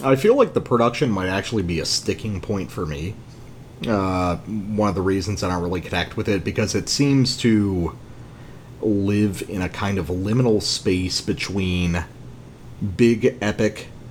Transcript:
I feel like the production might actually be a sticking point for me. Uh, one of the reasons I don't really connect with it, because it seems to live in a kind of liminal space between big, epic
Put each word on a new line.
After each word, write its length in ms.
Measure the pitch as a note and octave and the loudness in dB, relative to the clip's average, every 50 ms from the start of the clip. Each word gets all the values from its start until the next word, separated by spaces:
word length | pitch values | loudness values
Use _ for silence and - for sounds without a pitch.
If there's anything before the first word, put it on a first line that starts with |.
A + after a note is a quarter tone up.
| - | 2
I 140 | C3+ C3+ | 4 4
feel 200 | C3 D#3+ G#3 B3+ | 6 6 6 6
like 180 | C#4+ A#3+ F3+ - | 6 4 4 2
the 60 | A#2 | -2
production 500 | - - B2+ A2+ A#2 A#2+ A#2+ - D3+ B2 | 0 2 2 4 4 2 2 2 0 0
might 180 | G#2 F#2+ F#2 F#2 | 2 0 0 0
actually 340 | F#2 G2 G#2+ - A#2 G#2+ F2+ | 0 -2 -2 0 0 0 0
be 160 | E2+ F2 D#2+ | 0 0 -2
a 40 | D2 | -2
sticking 560 | - - - - - F#2+ - - A2 G2+ F#2 | -2 -2 -2 0 -2 -2 -2 -4 -4 -6 -4
point 300 | - - G#2 F#2+ D#2+ B1 | -4 -4 -4 -4 -4 -6
for 160 | - - F2 | -6 -6 -4
me. 280 | D2+ D2 C#2 D#2+ F#2+ G#2+ - - - - - - - - - - - - - - | -4 -4 -4 -6 -6 -8 -10 -14 -18 -18 -18 -18 -18 -18 -18 -18 -18 -12 -8 -4
Uh, 500 | A#2 A2 G2+ F#2+ F#2+ F#2 F#2 F2+ F2+ F2 | -2 0 0 0 0 0 0 0 0 0
one 520 | - - - G#2+ G#2+ F#2+ G#2 G#2+ G#2 G#2 G#2 | -2 -4 -6 -6 -6 -4 -2 0 2 2 2
of 60 | F2 | 2
the 80 | G2 F2+ | 2 2
reasons 400 | F#2+ F#2+ G2 F2+ G#2 G2+ - G2 | 2 2 2 0 -2 -2 -2 -2
I 60 | F#2 | -2
don't 140 | F2+ F2 F2 | -2 -2 -2
really 180 | F2 F2+ F2 | -2 -2 -4
connect 360 | F2 - - F2 E2+ - - | -4 -4 -4 -4 -4 -4 -4
with 120 | A2+ G2+ A2+ | -4 0 0
it, 160 | G#2 F#2+ E2 | 0 0 0
because 300 | G#2+ F2+ - A2 F#2+ - | -2 -2 0 0 0 0
it 140 | G#2 - - | -2 -2 0
seems 480 | - - C#3+ C#3+ C#3 C3+ B2+ A2 G2 - | 0 2 2 4 4 4 4 2 2 2
to 580 | - A#2+ A2 G#2+ G2+ G2 F#2+ F2+ E2+ D#2+ - - - - - - - - - - - - - - - - - - | 4 4 4 4 4 2 2 0 0 -2 -4 -8 -14 -18 -18 -16 -18 -18 -18 -18 -18 -18 -18 -18 -18 -18 -10 -2
live 680 | - A2 G#2 G2+ G2 G2+ G#2 G#2 G#2 G#2 F#2 - - - | 0 2 2 2 2 2 4 4 4 2 2 -2 -6 -6
in 140 | F#2+ F#2+ F2+ | -4 -2 -2
a 60 | F2+ | -2
kind 300 | - - G#2 G2 G2+ F#2+ | -2 -2 -2 0 0 0
of 80 | E2 E2 | -2 -2
liminal 540 | F2+ F#2 G2 G#2 A2 B2+ B2+ A#2+ G#2+ G#2 - | -2 -2 0 2 2 4 4 4 4 4 2
space 580 | - - - - G#2 F#2 F#2 F#2 F2+ - - | 0 -2 0 2 2 2 2 2 0 -2 -2
between 840 | - - G2 - - - F#2+ G2+ F#2+ F#2 F2+ F2+ F2+ E2+ F2 E2+ D#2+ - - - - - - - - - - - - - - - A2 G2+ F2+ | -2 -2 -2 -2 -4 -4 -2 0 0 0 2 2 2 2 0 0 -4 -6 -10 -16 -16 -16 -16 -18 -18 -20 -20 -20 -18 -18 -10 -6 -6 -4 2
big, 400 | - A#2+ A#2 A#2 G#2+ B2 B2+ - - | 4 6 6 6 4 2 2 2 2
epic 480 | G2+ G#2 G#2+ - A2 G#2+ - - - - - - - - | 0 -2 0 2 0 0 0 -2 -8 -14 -16 -16 -18 -18